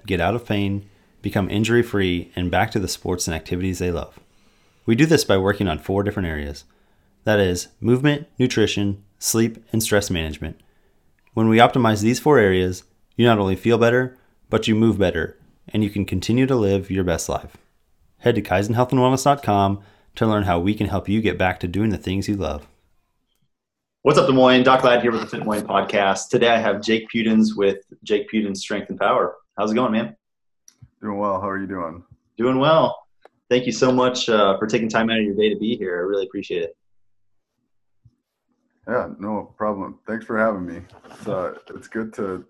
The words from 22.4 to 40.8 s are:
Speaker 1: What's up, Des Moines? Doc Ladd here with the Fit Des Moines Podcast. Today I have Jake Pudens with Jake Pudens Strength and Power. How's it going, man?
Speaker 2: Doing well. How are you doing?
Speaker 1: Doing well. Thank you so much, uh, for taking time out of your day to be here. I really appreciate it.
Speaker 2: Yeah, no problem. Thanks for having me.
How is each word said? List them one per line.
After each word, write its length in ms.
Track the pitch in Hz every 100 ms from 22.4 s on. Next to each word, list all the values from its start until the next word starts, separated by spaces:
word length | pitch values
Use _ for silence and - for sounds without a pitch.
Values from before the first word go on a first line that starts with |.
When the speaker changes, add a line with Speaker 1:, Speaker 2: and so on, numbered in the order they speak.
| 76 76 - _ _ _ _ _ _ _ _ _ _ _ _ _
Speaker 1:
What's 160 | 135 151
up, 80 | 135
Des 80 |
Moines? 300 | 131 127 127
Doc 200 | 131 131
Ladd 200 | 127 120
here 80 | 120
with 100 | 110
the 60 | 110
Fit 140 | 113
Des 40 | 107
Moines 220 | 104 98
Podcast. 640 | 98 98 104 98 95 -
Today 200 | 120 117
I 80 | 113
have 240 | 110 104
Jake 280 | 110 110 -
Pudens 420 | 117 113 110 107 107
with 220 | 98 95 - -
Jake 260 | - 104 -
Pudens 300 | 110 101 95
Strength 320 | - 101 -
and 100 | 90
Power. 360 | 101 123 92 - _ -
How's 160 | 107
it 40 | 113
going, 160 | 123
man? 240 | 110 - - _ _ _ _ _ _ - _
Speaker 2:
Doing 160 | 104 101
well. 240 | 104 95
How 80 | 101
are 80 | 98
you 80 | 95
doing? 380 | 92 82 87 - - _ -
Speaker 1:
Doing 220 | 123 131
well. 480 | 147 160 127 - _ _ _ _ _
Thank 160 | 123 120
you 60 |
so 200 | 110 131
much, 380 | 127 127 123 -
uh, 300 | 107 98 -
for 80 | 110
taking 200 | 117 110
time 220 | 113 113
out 80 | 113
of 80 | 104
your 80 |
day 160 | 101 107
to 60 | 101
be 200 | 110 -
here. 220 | 92 87
I 40 |
really 260 | 92 98 95
appreciate 340 | 101 - 90
it. 160 | 82 - _ _ _ _ _ _ _ _ _ _ _ _ _ _ _ _ _ _ _ _ -
Speaker 2:
Yeah, 220 | 120 85 -
no 340 | 104 104 90 -
problem. 400 | 107 98 90 - -
Thanks 200 | 113 -
for 120 | 110
having 260 | 110 98
me. 180 | 87 85